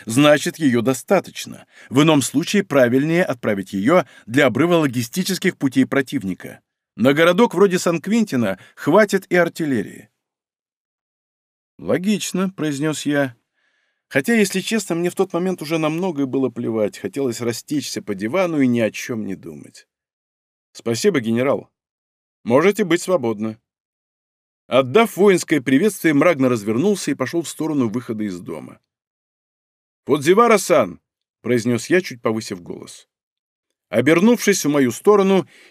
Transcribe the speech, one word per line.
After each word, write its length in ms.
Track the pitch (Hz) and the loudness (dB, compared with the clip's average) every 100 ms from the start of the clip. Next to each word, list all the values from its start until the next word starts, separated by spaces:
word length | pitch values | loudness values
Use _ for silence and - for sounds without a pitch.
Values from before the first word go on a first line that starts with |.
| - | -2
значит, 520 | 117 147 147 180 - | 2 4 4 0 -2
ее 240 | 151 120 | 0 2
достаточно. 840 | 113 127 - 190 - - - - - _ - | 0 -2 0 0 0 -10 -14 -16 -20 _ -2
В 120 | 123 | 2
ином 200 | 156 151 | 4 4
случае 420 | 120 139 175 208 | 2 -2 0 -2
правильнее 600 | 190 143 120 131 151 170 | 0 2 4 2 0 0
отправить 500 | 175 131 117 101 95 | -2 -4 -4 -4 -4
ее 320 | 98 104 175 - - - | -4 2 2 0 -8 -4
для 220 | 120 139 | 0 2
обрыва 280 | 113 170 170 | 2 2 2
логистических 840 | 151 123 117 - 185 185 180 - | 0 -2 -4 -6 -6 -4 -4 -2
путей 280 | 139 135 131 | -2 0 2
противника. 720 | 135 135 139 98 87 - - _ _ _ - | 0 -2 -6 -8 -10 -12 -20 _ _ _ 0
На 180 | 120 | 2
городок 400 | 143 165 180 233 | 4 4 4 2
вроде 260 | 165 196 175 | 4 2 2
Сан-Квентина 800 | 185 170 - 226 214 131 107 92 - - | 0 -2 -2 -2 0 -2 -2 -4 -12 -6
хватит 500 | - 180 214 190 - | 2 4 4 0 0
и 60 | 175 | 0
артиллерии. 720 | 170 - 156 120 90 - - _ _ _ _ _ _ _ _ _ _ _ _ _ _ _ _ - | 0 -2 -2 -2 -4 -12 -20 _ _ _ _ _ _ _ _ _ _ _ _ _ _ _ _ -12
«Логично», — 720 | 76 110 92 107 - 180 190 185 | -4 -2 0 -2 -4 -4 -4 -4
произнес 500 | 156 139 156 147 139 | -6 -4 -4 -4 -2
я. 300 | 147 135 120 _ _ _ _ _ _ _ | -2 -2 -6 _ _ _ _ _ _ _
Хотя, 220 | 135 139 | -4 0
если 260 | 233 190 190 | 2 0 -2
честно, 340 | 180 220 - | -4 -4 -4
мне 160 | 170 175 | -4 -4
в 60 | - | -2
тот 160 | 190 | -2
момент 300 | 170 190 180 | -2 -4 -4
уже 160 | 147 165 | -4 -2
на 100 | 156 | -2
многое 380 | 160 190 143 135 | -2 -4 -4 -4
было 240 | 135 131 | -2 -2
плевать. 480 | 117 120 110 104 - | -4 -4 -2 -2 -4
Хотелось 420 | 101 139 135 113 | -10 -6 -6 -4
растечься 640 | 117 117 - 147 123 - | -6 -6 -6 -6 -6 -8
по 120 | 101 | -8
дивану 460 | 98 107 170 185 156 | -8 -4 -2 -2 0
и 80 | 131 | 0
ни 140 | 120 | 2
о 100 | 107 | 0
чем 340 | - - 120 101 | -2 -8 -8 -8
не 100 | 90 | -10
думать. 520 | 80 73 - - _ _ _ _ _ _ _ _ _ | -14 -18 -20 -20 _ _ _ _ _ _ _ _ _
«Спасибо, 480 | - - 117 208 160 | -12 -6 -2 0 0
генерал. 480 | 110 117 135 110 - _ _ _ _ _ _ _ | -2 -2 0 -2 -6 _ _ _ _ _ _ _
Можете 400 | 101 127 180 208 | 0 2 2 0
быть 180 | 190 175 | 0 0
свободны». 560 | - 180 117 104 110 110 _ _ _ _ _ _ _ _ _ _ _ | 0 -2 -2 -4 -8 -10 _ _ _ _ _ _ _ _ _ _ _
Отдав 480 | 127 127 208 233 - | 0 2 2 0 2
воинское 460 | 208 180 - 156 | 4 4 2 -2
приветствие, 520 | 127 135 208 - 170 | 2 2 2 0 2
Мрагна 360 | 143 165 151 131 | 4 4 2 0
развернулся 600 | 120 98 110 185 196 - | 0 -2 0 0 0 -2
и 20 | |
пошел 280 | 139 131 170 | -4 -4 -4
в 40 | 160 | -6
сторону 400 | - 156 151 117 | -6 -4 -2 -2
выхода 380 | 110 120 110 107 | -4 -6 -8 -8
из 160 | 87 | -8
дома. 400 | 82 78 64 - _ _ _ _ _ _ _ _ _ _ _ _ - | -12 -14 -14 -20 _ _ _ _ _ _ _ _ _ _ _ _ -4
«Фудзивара-сан!» — 960 | 147 139 190 233 214 - 160 95 85 _ _ _ _ | 0 2 4 4 2 2 2 2 -4 _ _ _ _
произнес 480 | - 123 113 117 - | -2 -2 0 -2 0
я, 120 | 180 | -2
чуть 200 | 185 127 | -2 -6
повысив 400 | 120 110 107 95 | -4 -4 -6 -12
голос. 460 | 85 - - - _ _ _ _ _ _ _ _ _ | -12 -16 -18 -20 _ _ _ _ _ _ _ _ _
Обернувшись 800 | 110 127 165 214 247 - 190 147 | 0 4 4 4 4 2 0 0
в 40 | |
мою 220 | 147 131 | 2 0
сторону 560 | 110 - 208 190 196 139 _ _ | 2 2 4 4 2 0 _ _